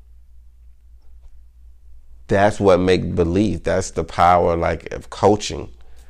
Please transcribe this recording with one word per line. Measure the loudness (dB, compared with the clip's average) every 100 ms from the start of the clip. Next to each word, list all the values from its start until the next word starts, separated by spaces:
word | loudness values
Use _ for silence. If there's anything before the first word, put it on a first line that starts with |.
| -20 -20 -20 -20 -20 -20 -20 -20 -20 -20 -20 -20 -20 -20 -20 -20 -20 -20 -20 -20 -20 -14 -4
That's | 2 2 2
what | 4 4
make | 4 0 0
believe. | -2 0 0 0 -2
That's | -4 -4 -4
the | -8
power, | -6 2 4 4 2 0
like, | -2 -4 -8
of | -14 -14
coaching. | 0 2 2 -2 -10 -12 -18 -20 -20